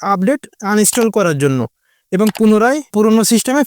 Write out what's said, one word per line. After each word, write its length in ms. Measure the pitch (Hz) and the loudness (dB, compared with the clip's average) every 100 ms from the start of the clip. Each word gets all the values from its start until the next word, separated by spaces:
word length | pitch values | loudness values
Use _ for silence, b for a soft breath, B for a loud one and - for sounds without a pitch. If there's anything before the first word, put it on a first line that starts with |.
| 185 | -4
আপডেট 280 | 196 190 285 - _ 196 | -2 0 -2 -6 _ -2
আনইনস্টল 360 | 214 208 - 226 208 | 0 0 0 -2 0
করার 220 | 180 147 | -2 0
জন্য 160 | 143 131 117 _ _ _ _ | -2 -2 -4 _ _ _ _
এবং 160 | 185 214 - | -2 -2 0
পুনরায় 420 | 220 214 233 294 285 | 2 2 2 -2 -4
পুরনো 300 | 208 214 220 214 | -2 2 2 2
সিস্টেমে 320 | 226 - 269 | 0 0 -2